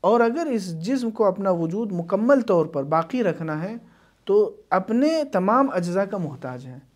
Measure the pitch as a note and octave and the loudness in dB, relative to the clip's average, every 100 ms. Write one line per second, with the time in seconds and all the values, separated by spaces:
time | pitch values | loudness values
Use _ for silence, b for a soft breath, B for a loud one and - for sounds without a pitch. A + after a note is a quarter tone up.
0 | F3+ A#3 A#3 C4 D#4+ A#3 F3+ D#3+ F3 C4+ | 4 4 4 2 -2 -2 -4 -8 -4 -2
1 | A#3 G#3+ G#3 F#3+ G3 F3 E3 F#3+ A3+ F3 | -2 2 2 2 0 0 0 -2 -4 -4
2 | E3+ G3 A3+ C#4 A3+ F3+ D3+ D3 C#3 D#3+ | -2 0 4 2 4 2 2 -2 0 0
3 | E3 B3+ G#3 D#3 D#3+ D3+ F3+ A#3 - b | 0 -2 -2 -2 -6 -6 -6 -10 -16 b
4 | b b - G3+ G3+ - - F#3 F#3+ A3+ | b b 0 2 2 -2 -2 -2 0 2
5 | D4 D#4+ C#4+ G3+ F#3 A#3+ C4+ F#3 F3 F3+ | 2 2 0 0 2 2 2 0 -2 -2
6 | G3+ G#3 D#3+ B2+ C3 B2+ C3 B2+ _ | -2 -4 -6 -8 -10 -10 -14 -18 _